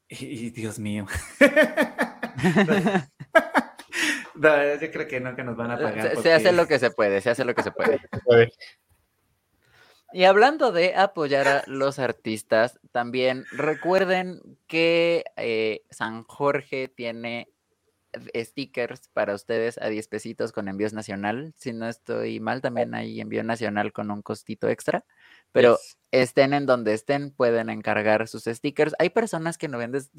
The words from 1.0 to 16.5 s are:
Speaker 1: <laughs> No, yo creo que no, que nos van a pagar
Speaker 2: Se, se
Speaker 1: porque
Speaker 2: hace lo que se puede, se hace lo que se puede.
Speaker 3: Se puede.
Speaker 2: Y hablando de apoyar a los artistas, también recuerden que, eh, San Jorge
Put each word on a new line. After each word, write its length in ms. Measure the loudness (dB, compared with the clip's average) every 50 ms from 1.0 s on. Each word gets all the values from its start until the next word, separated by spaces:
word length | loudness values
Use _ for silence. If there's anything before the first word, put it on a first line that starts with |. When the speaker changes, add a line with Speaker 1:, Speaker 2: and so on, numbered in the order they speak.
| -8 -8 -8 -10 -10 -4 2 4
Speaker 1:
<laughs> 1700 | 4 4 6 4 2 2 2 -2 -2 -2 -2 -6 -6 -6 -8 -12 -14 -12 -4 0 0 2 4 4 4 4 2 2 2 2 0 0 -2 -4 _ -20 -2 _ 2 2 2 2 -2 -2 -2 -4 -8 -20 -16 -10 -6 -2 -2 -2 -2 -4 -8 -14 -2
No, 160 | 4 4 6 6 6 4 2 0 -2
yo 100 | -6 -6
creo 160 | -6 -8 -8
que 140 | -6 -6 -6
no, 160 | -6 -8 -8
que 80 | -10 -10
nos 120 | -8 -6
van 140 | -6 -6 -4
a 60 | -4 -4
pagar 240 | -4 -4 -2 -2
Speaker 2:
Se, 60 | -2 -2
se 60 | 0
Speaker 1:
porque 180 | 2 4 6
Speaker 2:
hace 200 | 6 6 6 6
lo 140 | 6 4 4
que 120 | 4 2 2
se 120 | 2 2
puede, 300 | 2 2 2 2 2 2
se 80 | 2 0
hace 140 | 0 0 0
lo 100 | -2 0
que 80 | -2
se 100 | -2 -4
puede. 260 | -2 -2 0 0 0 0
Speaker 3:
Se 220 | -2 -8 -12 -2 4
puede. 280 | 6 8 8 6 6 2 -10 -20 -20 -20 _ _ _ _ _ _ _ _ _ _ _ _ _ _ _ _ _ _ _ _ _ _ _ _ _ _ -8
Speaker 2:
Y 120 | 2 6 6
hablando 480 | 8 8 8 6 6 4 2 0 2
de 220 | 2 2 2 2 2
apoyar 500 | 2 2 2 0 -2 -2 0 2 2 4
a 160 | 4 2 2 0
los 320 | -4 -4 -2 -2 -2 -2 -2
artistas, 840 | -2 -4 -4 _ -6 -6 -6 -6 -2 2 2 4 2 2 -2 _ _ _
también 540 | -6 -6 -4 -4 -2 0 0 0 0 -2 -8 -12
recuerden 880 | -6 -4 -2 -2 -2 -2 0 0 2 2 2 2 0 -2 -4 -6 -10 -16 -20 -20 -20 _ _
que, 580 | -4 0 0 2 2 4 2 2 2 0 0 -4 -6 -10
eh, 460 | -8 -6 -4 -2 -2 -2 -2 -4 -6 _ _
San 340 | -12 -8 -8 -8 -8 -12 -16
Jorge 640 | -14 -6 -2 -2 0